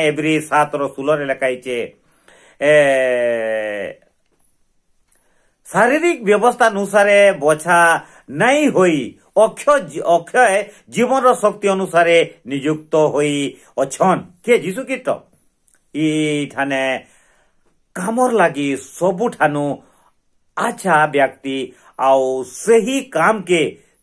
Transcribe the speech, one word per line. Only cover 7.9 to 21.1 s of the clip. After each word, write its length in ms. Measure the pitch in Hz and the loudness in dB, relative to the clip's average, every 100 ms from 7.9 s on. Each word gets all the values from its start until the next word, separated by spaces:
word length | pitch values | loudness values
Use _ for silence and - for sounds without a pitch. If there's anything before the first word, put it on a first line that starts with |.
| 160 - - - | 2 -4 -20 -14
ନାଇଁ 400 | 143 233 285 285 | -2 0 2 2
ହୋଇ 500 | 185 185 147 113 - _ 196 | 2 2 0 -4 -12 _ 0
ଅକ୍ଷୟ 420 | 214 - 285 285 | 0 0 0 0
ଜୀ-, 220 | 165 151 | 0 -6
ଅକ୍ଷୟ 600 | - 170 170 254 233 196 202 - _ | 0 0 0 2 2 2 -4 -14 _
ଜୀବନର 440 | 127 240 262 254 | -4 0 2 2
ଶକ୍ତି 340 | 226 202 - 202 | 2 0 0 -2
ଅନୁସାରେ 760 | 190 185 165 170 170 - - 120 | -2 0 2 4 2 0 -6 -10
ନିଯୁକ୍ତ 480 | 139 143 156 - 156 | -6 -4 -6 -2 0
ହୋଇ 600 | 151 131 147 143 139 - - - | 2 0 -2 -2 -6 -10 -10 -6
ଅଛନ୍। 440 | 139 - 185 180 - _ | -6 0 0 0 -4 _
କିଏ? 140 | 226 226 | 0 0
ଯୀଶୁ 240 | 160 202 | 0 -8
ଖ୍ରୀଷ୍ଟ। 260 | 247 254 - - - _ _ _ _ _ _ 147 | -8 -8 -6 -8 -12 _ _ _ _ _ _ -6
ଇଠାନେ 1120 | 156 156 151 147 143 - 139 135 135 127 - _ _ _ _ _ _ _ _ - | -4 -2 -2 -4 -6 -6 -4 -2 -4 -4 -10 _ _ _ _ _ _ _ _ -10
କାମର 360 | 185 233 247 | -6 0 0
ଲାଗି 460 | 226 170 143 143 135 | 2 0 0 -4 -6
ସବୁଠାନୁ 1000 | - - 180 180 233 - 151 147 143 - _ _ _ _ _ _ _ - | -10 -4 -2 -2 -4 -2 -2 -2 -4 -6 _ _ _ _ _ _ _ -6
ଆଚ୍ଛା 500 | 220 - 190 151 | -6 -4 0 2
ବ୍ୟକ୍ତି, 680 | 151 | 2